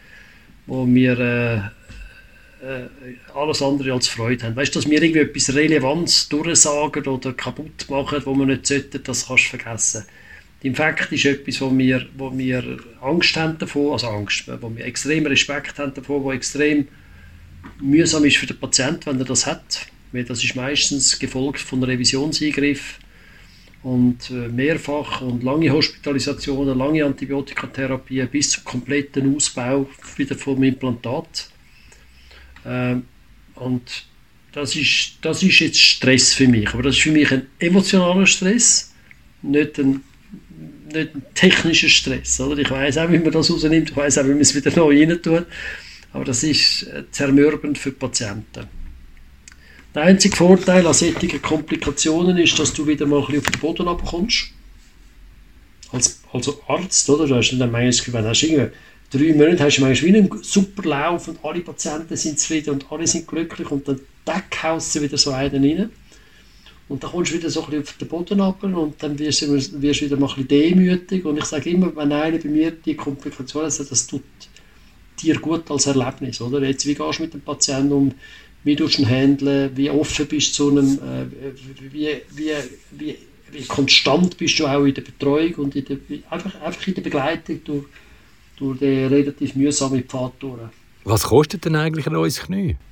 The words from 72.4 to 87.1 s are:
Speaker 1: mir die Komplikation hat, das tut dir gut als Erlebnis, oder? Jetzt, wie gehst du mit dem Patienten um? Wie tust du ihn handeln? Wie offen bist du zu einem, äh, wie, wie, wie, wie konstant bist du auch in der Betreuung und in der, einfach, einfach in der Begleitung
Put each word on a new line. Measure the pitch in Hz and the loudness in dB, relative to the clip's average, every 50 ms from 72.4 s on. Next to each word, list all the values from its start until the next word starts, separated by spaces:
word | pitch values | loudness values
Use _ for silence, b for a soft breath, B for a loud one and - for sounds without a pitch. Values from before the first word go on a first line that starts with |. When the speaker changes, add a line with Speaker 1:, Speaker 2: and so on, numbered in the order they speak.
| - 147 | -2 0
Speaker 1:
mir | 151 151 156 165 | 0 0 0 0
die | 160 - - 160 143 | -2 -6 -6 -6 -6
Komplikation | 151 - 147 135 135 - 147 - - 131 - - 151 156 | -6 -6 -8 -8 -8 -10 -12 -12 -12 -10 -8 -6 -4 -4
hat, | 156 - - | -4 -4 -6
das | 143 - 131 123 - | -6 -4 -4 -4 -4
tut | - - 127 - - _ - - - b b b b b b b b b b - - _ - | -4 -6 -10 -10 -12 _ -20 -20 -20 b b b b b b b b b b -20 -20 _ -4
dir | 156 160 151 - | 0 0 0 0
gut | - 151 165 165 160 - | 0 -2 -4 -4 -4 -4
als | 147 139 - | -4 -2 0
Erlebnis, | 139 139 131 123 120 - - 139 123 117 - | 0 0 0 0 -2 -4 -8 -8 -10 -8 -8
oder? | 120 123 131 143 | -6 -4 -2 -2
Jetzt, | 135 135 135 - - | 0 -2 -2 -2 -2
wie | 143 147 | -4 -4
gehst | 143 151 156 147 - | -2 -4 -4 -4 -6
du | |
mit | 165 160 | -6 -8
dem | - 143 | -10 -12
Patienten | - - 143 143 - - 139 135 139 143 | -12 -10 -6 -4 -2 -2 0 0 0 2
um? | 143 139 139 135 B B B B B B B B B _ - | 2 2 2 0 B B B B B B B B B _ -2
Wie | 143 147 | 0 0
tust | 151 160 147 - - | 0 0 0 0 0
du | |
ihn | 135 110 | 2 2
handeln? | 127 131 139 139 143 135 135 139 139 139 139 135 127 | 2 4 4 2 2 2 0 0 0 0 0 -2 -2
Wie | 131 139 143 | -2 -2 0
offen | 143 147 151 - - - 147 | 0 0 0 -2 -2 -4 -4
bist | 147 156 147 - - - - | -4 -2 -2 -2 -2 0 0
du | 143 143 | 2 2
zu | |
einem, | 143 143 139 135 139 | 4 4 4 2 2
äh, | 135 135 131 131 131 131 127 131 - 135 139 127 131 127 131 135 131 135 135 | 0 -4 -6 -8 -8 -8 -10 -12 -12 -14 -14 -14 -16 -18 -20 -20 -20 -18 -14
wie, | 135 151 151 151 143 123 - - - | -8 -6 -4 -4 -4 -6 -8 -14 -12
wie, | 143 156 156 151 147 127 - - - - - | -8 -6 -6 -4 -6 -8 -10 -14 -20 -20 -20
wie, | 143 143 151 151 - - - - - - _ - | -16 -12 -10 -10 -10 -12 -16 -20 -20 -20 _ -20
wie | - 147 | -16 -14
konstant | 127 - - 143 139 139 - - - 139 135 170 185 180 - | -10 -6 -2 -2 0 0 0 0 2 2 2 2 2 0 0
bist | - - 143 - - | -2 -4 -2 -2 0
du | 156 | 0
auch | 135 135 143 143 | 0 2 2 2
in | 139 | 2
der | 135 135 | 0 -2
Betreuung | - - - - - 139 143 151 160 170 170 | -6 -14 -10 -4 0 0 2 2 0 0 -2
und | 147 143 139 - | -4 -6 -6 -4
in | 143 131 | -6 -6
der, | - 139 135 - - 147 - - - | -6 -8 -10 -10 -12 -14 -14 -12 -10
einfach, | 160 175 - 190 - - | -10 -10 -8 -10 -10 -10
einfach | 151 170 180 - - | -10 -10 -10 -6 -6
in | 196 185 | -6 -4
der | 190 | -4
Begleitung | - 160 | -4 -4